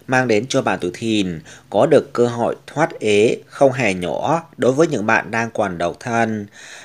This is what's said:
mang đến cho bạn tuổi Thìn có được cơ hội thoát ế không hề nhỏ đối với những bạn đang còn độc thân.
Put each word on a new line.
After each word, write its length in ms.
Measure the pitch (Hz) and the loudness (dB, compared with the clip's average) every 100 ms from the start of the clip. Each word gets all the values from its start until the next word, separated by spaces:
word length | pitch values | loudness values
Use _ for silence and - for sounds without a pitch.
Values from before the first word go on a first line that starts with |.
| - | -2
mang 220 | 127 127 | 0 2
đến 180 | 107 131 | 0 0
cho 140 | 135 | -2
bạn 160 | 113 92 | 0 -2
tuổi 100 | 90 | -4
Thìn 460 | - 113 107 95 80 - - - | -6 -2 -2 -2 -6 -12 -20 -4
có 160 | 98 147 | 0 4
được 260 | 139 - | 4 4
cơ 140 | - 120 | 0 0
hội 300 | 117 104 - - | 0 -4 -4 -6
thoát 340 | - 160 - | -2 -2 0
ế 380 | 107 104 113 - - | 2 4 4 0 -6
không 260 | - 139 | 2 2
hề 220 | 127 113 | 2 -2
nhỏ 480 | 92 87 - 123 165 - - | -2 -4 -4 -2 -4 -4 -2
đối 160 | 117 | 0
với 140 | 131 165 | 2 2
những 200 | 131 107 | 0 0
bạn 240 | 110 87 | 0 0
đang 200 | 113 117 | -4 -4
còn 280 | 113 101 85 | -4 -4 -2
độc 180 | 85 76 | -4 -4
thân. 460 | - 117 113 107 104 - - - | -4 -2 0 -2 -8 -16 -20 -20